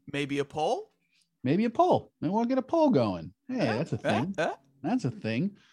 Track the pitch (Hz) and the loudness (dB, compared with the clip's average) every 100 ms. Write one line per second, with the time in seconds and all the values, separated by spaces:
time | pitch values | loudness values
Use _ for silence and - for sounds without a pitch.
0 | - 143 143 139 139 151 170 330 440 _ | -8 -6 -4 -4 -4 -4 -2 -4 -8 _
1 | _ _ _ _ 127 180 233 - 359 - | _ _ _ _ -2 0 0 2 4 4
2 | - - 143 208 233 262 - 330 302 143 | 0 -6 -2 0 0 -2 0 2 4 4
3 | 107 87 85 - - 254 117 110 160 117 | 2 -2 -8 -16 -8 -2 0 0 -2 -4
4 | 147 208 196 190 165 440 _ _ 156 254 | -2 0 -2 -2 -4 -4 _ _ -2 -2
5 | 123 - 110 113 196 - _ | -2 -4 -4 -2 -2 -6 _